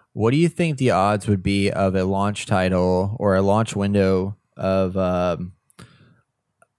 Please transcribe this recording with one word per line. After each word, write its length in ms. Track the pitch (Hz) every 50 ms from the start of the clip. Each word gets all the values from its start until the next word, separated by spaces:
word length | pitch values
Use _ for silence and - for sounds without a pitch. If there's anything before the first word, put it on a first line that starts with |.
| _ _ -
What 140 | - 107 117
do 80 | 131 151
you 100 | 170 170
think 300 | - - 175 165 147 127
the 140 | 131 120
odds 360 | 92 92 95 104 107 104 - 104
would 140 | 104 95
be 300 | 90 98 98 98 98 101
of 240 | - 87 98 95 92
a 80 | 95 92
launch 420 | 95 98 98 101 104 101 - -
title 720 | - 107 92 92 92 95 90 90 92 90 90 95 101 104 -
or 140 | - 101 92
a 60 | 95
launch 340 | 98 98 101 110 113 - -
window 640 | 101 101 101 101 101 95 95 95 92 92 98 101 - _ _ _
of, 400 | - 78 95 95 95 95 92 90
um, 580 | 95 92 90 90 90 90 90 85 82 87 90 - _ _ _ _ - - - _ _ - _ _ _ _ _ _ _ _ _ _ _ _ _ _